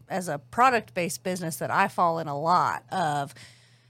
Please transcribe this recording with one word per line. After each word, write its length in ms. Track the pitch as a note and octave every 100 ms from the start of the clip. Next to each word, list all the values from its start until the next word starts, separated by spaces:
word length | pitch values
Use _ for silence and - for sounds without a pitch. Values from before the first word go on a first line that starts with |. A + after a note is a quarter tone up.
| -
as 200 | F#3+ F3
a 100 | D3
product-based 840 | - - B3+ A#3 - - E3 -
business 340 | F#3+ F3+ E3 D#3
that 140 | D#3
I 160 | D3+ G3
fall 320 | - F3 E3
in 80 | D#3+
a 120 | C#3+
lot 440 | D#3+ F3 C3+ D#2+ -
of. 420 | F#3 D#3+ D3 C#3 - - - _ _